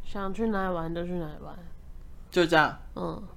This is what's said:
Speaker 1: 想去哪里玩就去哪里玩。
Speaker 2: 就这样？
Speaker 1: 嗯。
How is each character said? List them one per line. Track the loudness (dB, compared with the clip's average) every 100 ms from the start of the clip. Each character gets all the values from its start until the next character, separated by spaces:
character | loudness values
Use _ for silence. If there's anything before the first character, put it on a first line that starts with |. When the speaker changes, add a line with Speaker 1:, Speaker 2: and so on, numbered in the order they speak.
Speaker 1:
想 | -2 -2 -2
去 | 0 2
哪 | 2 2
里 |
玩 | 0 -2
就 | -2 -2
去 |
哪 | -2 -4
里 | -8
玩。 | -12 -12 -12 -12 -12 -14 -12 -14 0
Speaker 2:
就 | 4 8
这 | 8
样？ | 6 2 -10 -6
Speaker 1:
嗯。 | -6 -6 -10